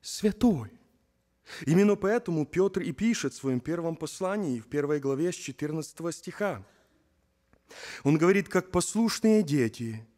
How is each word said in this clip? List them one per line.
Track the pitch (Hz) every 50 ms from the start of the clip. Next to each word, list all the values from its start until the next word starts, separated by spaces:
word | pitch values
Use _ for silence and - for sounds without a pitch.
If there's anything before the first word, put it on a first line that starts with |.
святой. | _ - - - - 214 - - - 247 196 135 110 98 - _ _ _ _ _ _ _ _ _ _ _ _ _ _ - - - 156
Именно | 135 156 185 202 208 202
поэтому | 190 185 190 220 240 233 - 170 156 147
Петр | - - 170 190 196 190 190
и | 170 -
пишет | 143 - 196 233 233 - - 139 -
в |
своем | - - 135 127 123
первом | 120 - 165 170 165 165 165
послании, | 156 160 147 - - 190 185 196 214 202 151 127 117
в | 110
первой | _ - 143 143 143 151 147
главе | 135 139 139 135 160 180
с | 170
четырнадцатого | - - - 131 - 147 151 156 160 151 - - - 165 170
стиха. | 160 - - - - - 208 202 156 101 95 _ _ _ _ _ _ _ _ _ _ _ _ _ _ _ _ _ _ _ _ _ - - - - - -
Он | - 139 156 156
говорит: | 160 180 196 202 175 -
«Как | - 190 180 -
послушные | - 180 170 - - 208 233 220 - - - 220 214 214 202
дети | 147 143 143 120 113 110 - 120 113 110 110 113 _ _